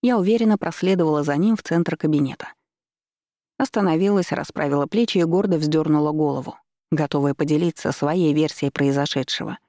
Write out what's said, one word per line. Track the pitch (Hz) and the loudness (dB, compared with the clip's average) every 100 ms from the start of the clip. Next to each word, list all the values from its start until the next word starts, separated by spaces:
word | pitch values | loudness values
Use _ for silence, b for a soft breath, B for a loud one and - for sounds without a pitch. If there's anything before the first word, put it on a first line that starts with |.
Я | 247 240 | 2 2
уверенно | 185 226 226 208 | 2 2 4 2
проследовала | 170 - 180 190 160 151 | -2 -2 0 2 2 2
за | 143 143 | 0 2
ним | 196 220 | 2 0
в | |
центр | - 170 170 170 | 0 0 0 -2
кабинета. | 156 151 139 - - - _ _ _ _ _ _ _ _ _ _ | 0 2 0 -4 -16 -18 _ _ _ _ _ _ _ _ _ _
Остановилась, | 269 - 196 160 196 202 175 | -4 0 0 2 2 2 0
расправила | - - - 147 143 143 | -4 -6 -4 -2 0 0
плечи | 214 233 190 | 0 0 0
и | |
гордо | 165 180 202 170 | 2 2 0 0
вздернула | 151 156 156 151 151 | 0 0 2 2 2
голову, | 156 151 139 131 - _ _ _ | 0 0 -2 -8 -16 _ _ _
готовая | 151 151 147 143 | -2 0 0 0
поделиться | 139 151 151 170 - - | 0 0 2 0 -2 -6
своей | 135 147 170 165 | -2 -2 2 2
версией | 147 151 - 139 | 2 0 -2 -6
произошедшего. | - 139 139 147 - 127 - - 185 | 0 0 2 0 -2 -4 -6 -8 -12